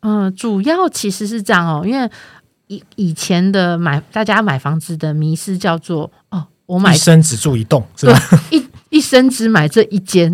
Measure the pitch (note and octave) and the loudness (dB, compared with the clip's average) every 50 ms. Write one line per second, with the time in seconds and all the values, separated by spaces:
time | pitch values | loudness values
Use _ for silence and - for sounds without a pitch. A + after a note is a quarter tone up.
0 | - G#3+ G#3+ G#3 G3 F#3+ F#3 - - A3+ G#3 F#3+ G3+ D4 E4 F#4 F#4 - - - | -4 -2 -2 0 -2 -2 -4 -4 -4 -4 -2 -2 0 0 0 0 0 -2 -2 -4
1 | - G3+ F#3+ - G#3+ G3+ A#3 A3+ G3 - G#3 F3 E3+ E3 D#3 D3 F3 G#3 C4 C4+ | -6 -6 -6 -6 -6 -8 -6 -6 -2 0 0 0 0 -2 -2 -2 -2 -2 -2 -2
2 | B3 - - - - - - _ _ _ _ _ _ - G3+ G3 - _ _ - | -4 -6 -8 -12 -20 -20 -20 _ _ _ _ _ _ -18 -18 -18 -18 _ _ -4
3 | G3 E3+ D#3+ - - - F#3 F3 F#3 G3 G3 F#3+ F3+ F3 F3 E3+ E3+ D#3 C#3+ D3+ | -4 -4 -4 -4 -4 -2 0 0 2 2 2 0 0 0 0 -2 -2 -2 -2 -2
4 | - _ - G#3+ G#3+ A3 G3+ A3 G#3+ G3 C3+ C3 - C#3+ D#3 D#3+ - - E3 D#3 | -4 _ -6 -4 -2 0 0 0 0 0 -2 -2 -4 -4 -4 -4 -6 -8 -8 -6
5 | D#3+ D#3 D3+ D#3 D3+ D#3 D#3+ D#3 - G3+ F#3+ F3+ - F#3 E3 E3 - - E3+ D3+ | -6 -4 -2 -2 -2 -2 -4 -4 -6 -6 -6 -4 -2 -4 -4 -4 -6 -6 -6 -6
6 | D#3 - _ _ _ _ G3 F3 D3+ - _ _ _ - F3+ F#3 G3 F#3 D#3+ D#3 | -6 -8 _ _ _ _ -10 -10 -10 -12 _ _ _ -4 -2 2 2 4 2 4
7 | - E3+ D#3+ D#3+ D#3+ D#3 A#2+ G#2+ - D#3 B2+ A2+ G#2+ - - C3 G#2+ - _ - | 4 6 6 6 6 4 0 -4 -2 -2 -2 -2 -2 0 0 -2 -2 -4 _ 0
8 | - B2+ C3+ - - - F3 - - - D#4+ D4 B3+ - - - _ _ D#4 D4+ | 4 4 6 4 4 4 2 2 2 2 -2 -2 -2 -4 -14 -20 _ _ 0 0
9 | - - C4+ B3+ C4 C4 C4 - A3+ A3+ A3 D#3+ D3+ D#3 - A3+ - - G3+ F#3+ | 2 4 4 4 4 2 0 0 0 0 2 2 0 2 2 2 2 2 0 -6
10 | - - - F3+ E3+ E3 | -4 0 0 2 2 2